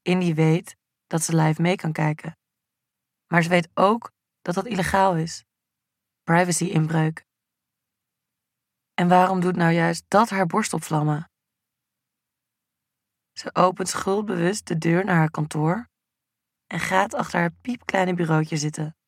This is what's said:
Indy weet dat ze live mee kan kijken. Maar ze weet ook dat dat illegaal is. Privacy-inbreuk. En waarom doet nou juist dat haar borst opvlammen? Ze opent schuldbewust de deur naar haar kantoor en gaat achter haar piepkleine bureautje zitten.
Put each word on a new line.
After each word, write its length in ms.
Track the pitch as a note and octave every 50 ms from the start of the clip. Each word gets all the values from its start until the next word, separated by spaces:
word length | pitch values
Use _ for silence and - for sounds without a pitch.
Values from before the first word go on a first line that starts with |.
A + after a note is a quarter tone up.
Indy 320 | _ F3 F3+ F#3 F3+ E3+ D#3+
weet 420 | D3+ D#3+ D#3+ D#3 F3+ - - - _ _ _ _ _ _
dat 160 | _ - E3 -
ze 120 | - E3
live 260 | D#3+ D#3 D#3 D#3 -
mee 140 | E3 F3 F#3+
kan 160 | F#3+ - D#3+
kijken. 460 | D#3 - D#3+ D#3 D3+ - - E3 - _ _ _ _ _ _ _ _ _ _ _ _ _ _ _ _ _ _
Maar 160 | _ D#3+ E3+ E3
ze 60 | E3
weet 200 | F3+ F3 E3+ _ _
ook 380 | - F#3 G3 A3 A#3 - - _ _ _ _ _ _
dat 140 | _ - F3
dat 100 | F#3+ F#3+
illegaal 520 | B3 G#3+ F#3 F3 - - G3 F#3+ G3 F3+
is. 260 | D#3+ D#3+ E3 - - _ _ _ _ _ _ _ _ _ _ _ _ _ _ _ _ _
Privacy-inbreuk. 1000 | - E3+ E3+ F#3 F3+ E3 - F3 F#3 - D#3 D#3 D3+ E3 D#3 D#3 D#3 D#3+ - _ _ _ _ _ _ _ _ _ _ _ _ _ _ _ _ _ _ _ _ _ _ _ _ _ _ _ _ _ _ _ _ _ _ _
En 140 | - F3+
waarom 320 | F3 F3+ F3+ F#3 F#3 F#3+ F#3
doet 160 | F3 F3+ F3+
nou 160 | F3 E3+ E3
juist 340 | E3 E3+ E3 E3+ E3+ - _
dat 220 | _ - G3+ A#3 -
haar 160 | G3 G3 F#3+
borst 280 | E3 - G#3 G#3+ - -
opvlammen? 580 | E3 - - D#3+ D3+ D3 D3+ D3 D3 E3+ _ _ _ _ _ _ _ _ _ _ _ _ _ _ _ _ _ _ _ _ _ _ _ _ _ _ _ _ _ _ _ _ _ _ _ _ _ _ _ _ _
Ze 240 | _ - - - -
opent 340 | E3+ F3 F#3 F3+ - F#3 -
schuldbewust 800 | - - - F#3+ G3 G#3 G#3+ G#3 F#3+ F3 E3+ F3+ G#3+ G#3+ _
de 100 | - F3+
deur 280 | D#3+ D#3+ E3+ E3 F3 F#3+
naar 120 | - F3+
haar 140 | E3+ D#3+ D#3
kantoor 580 | D#3+ - D3+ D3+ - D#3 D3+ D#3+ F3+ A3+ A#3+ _ _ _ _ _ _ _ _ _ _ _ _ _ _ _ _
en 120 | _ - E3+
gaat 340 | - - F#3+ F#3+ G3+ G#3+ -
achter 260 | C4+ F#3 - - F3
haar 140 | E3+ E3+ E3 _
piepkleine 520 | _ - A#3+ A#3+ _ - - F#3+ F#3 F3+ F3+
bureautje 440 | F3 F3 D3+ D#3+ D#3 D#3 D#3 E3
zitten. 400 | D#3 C#3+ D3+ D3+ - D#3 D#3 D#3+ _ _